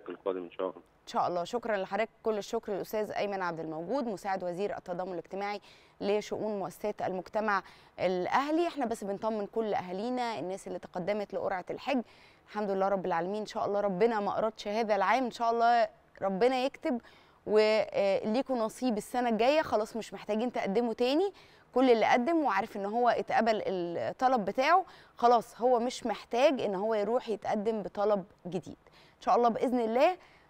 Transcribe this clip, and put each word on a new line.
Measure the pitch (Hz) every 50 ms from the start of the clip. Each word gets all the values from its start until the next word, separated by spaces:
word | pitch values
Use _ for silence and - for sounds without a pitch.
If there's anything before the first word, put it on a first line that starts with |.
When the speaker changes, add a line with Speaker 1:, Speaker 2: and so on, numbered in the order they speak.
| - -
Speaker 1:
القادم | 90 - - 98 92 92 87
إن | 82
شاء | - - 92
الله. | 92 87
Speaker 2:
إن | 85 - _ _ _ _
شاء | - - 233 156
الله. | 131 175 180 -
شكرا | - - 240 - 226 214
لحضرتك، | 196 190 185 196 202 226 220 _ _ -
كل | 226 220
الشكر | 202 196 - - 226 - - 202
الأستاذ | 175 147 - - 214 214 -
أيمن | - - 190 202 202 190
عبد | 185 175 170 160
الموجود | 160 156 156 156 170 175 240 277 254
مساعد | 233 202 170 - 202 190 190 185
وزير | 180 175 170 202 - -
التضامن | - - - 180 175 185 190 180
الاجتماعي | 165 - - - 190 202 202 208 202 - - - - - _ _ -
لشؤون | - 202 202 208 208 - 214 - 160 - 208 202
مؤسسات | 180 151 - - - 208 202 -
المجتمع | - - 185 185 170 - - 214 208 220 202 190 - - - - - - _ -
الأهلي. | - 180 190 180 180 - - 240 277 294 311 320 349
إحنا | 339 - 285 254
بس | 214 226 - 214
بنطمن | 196 202 190 - 220 226 214 202
كل | 190 - 220 226 214 190
أهالينا، | - 185 185 180 185 - 247 254 254 240 233 220 -
الناس | - 180 190 196 -
اللي | 196 185 175
تقدمت | - - - 185 170 180 208 214 202 - -
لقرعة | 180 - 190 190 180 175 -
الحج، | 160 - - 247 285 247 214 - - - - - - _ _ -
الحمد | - 214 214 196
لله | 196 190 190
رب | 196 202 190 170
العالمين، | 190 180 165 170 180 208 214
إن | 208
شاء | 196 - 226 -
الله | 151 202 202
ربنا | 202 202 185 175 214 240 233 208
ما | 202 196 -
أردش | - 202 220 - - -
هذا | 208 202 220 233 202 214
العام، | 196 190 185 220 254 262
إن | 233
شاء | - - 240 233
الله | 233 233 226 233 240 233 220 - - - _ _ - -
ربنا | - 196 196 185 226 254 262 254 247
يكتب | 277 - - - 320 254 233 - - - - - - _ _ -
وليكوا | - 202 214 214 214 220 214 - - - - 202 196 196 - - 214 214 254 262 - 262
نصيب | 240 220 220 - - 254 254 214
السنة | 208 - - - 247 240 240
الجاية، | 226 208 226 254 294 311
خلاص | 311 - 254 214 220 - -
مش | - 170 - -
محتاجين | 190 - - 208 214 233 247
تقدموا | - 240 - 196 190 226 240 233 220
تاني. | - 240 247 277 311 381 403 - - - - - - - _ -
كل | 254 269 262
اللي | 233 220 202
قدم | - 180 247 240 311 339 320 302
وعارف | 247 196 196 214 220 -
ان | 208 196
هو | 202 214 240 247 233
اتقبل | 202 - 202 - 165 190 226 233 220 202 -
الطلب | - 190 180 170 175 170 135 113 113 180 - 262 254 269 240 190
بتاعه، | 175 - - 311 302 339 381 359 - - - - - _
خلاص | - 240 233 247 226 - - - -
هو | 220 247 254 226
مش | 226 254 - - -
محتاج | 240 202 - - - - 233 269 320 277 233
ان | - 208 196
هو | 185 202 220 226
يروح | 214 202 202 233 254 247 233
يتقدم | 208 190 - - 180 214 196 226 220 214
بطلب | 185 180 - 208 202 214 214 196 175 - - _ -
جديد. | 180 165 180 - - - - _ - - - - - _
ان | -
شاء | - - 185
الله | 220 240 233
باذن | 214 - - 269 233 247
الله | 233 220 226 247 294 349 370 349 - - - - _